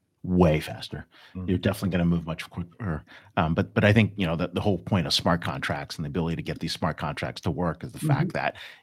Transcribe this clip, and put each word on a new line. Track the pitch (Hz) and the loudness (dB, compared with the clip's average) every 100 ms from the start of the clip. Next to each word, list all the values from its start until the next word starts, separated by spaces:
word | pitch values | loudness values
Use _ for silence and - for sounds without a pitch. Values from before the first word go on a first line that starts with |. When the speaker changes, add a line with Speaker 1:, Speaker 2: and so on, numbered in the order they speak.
| _ _ | _ _
Speaker 1:
Way | 90 90 85 78 | 2 6 6 4
faster. | - - - 71 - - - | -2 -10 -10 -12 -14 -20 -16
Speaker 2:
Mm. | 92 92 | -8 -2
Speaker 1:
You're | 87 | 0
definitely | 101 98 98 | 0 -2 0
gonna | 87 85 | 2 2
move | 85 80 | 2 -2
much | 82 - | -8 -10
quicker. | - 85 - 98 76 - - - - | -10 -10 -8 -6 -6 -10 -20 -4 0
Um, | 80 | 2
but, | 85 101 | 0 0
but | 117 104 | 4 6
I | |
think, | 110 104 101 | 6 4 2
you | 85 | -2
know, | 82 | 0
the, | 90 | -2
the | 92 | 0
whole | 104 90 | 0 0
point | - 95 71 | 0 0 2
of | |
smart | - - 85 | 0 2 2
contracts | - 69 - 71 - - | 0 -4 -4 -4 -6 -8
and | |
the | 71 | -4
ability | 87 82 78 | -2 -2 -2
to | |
get | 80 82 | -4 -6
these | 82 | -6
smart | - 82 - | -2 -2 -2
contracts | 76 69 69 - | -4 -4 -6 -4
to | 92 | -4
work | 73 87 76 69 | 0 -2 -4 -8
is | |
the | - | -4
Speaker 3:
Mm-hmm. | 151 | 0
Speaker 1:
fact | 139 180 | 2 2
that, | - 69 - - - | 0 -2 -4 -12 -8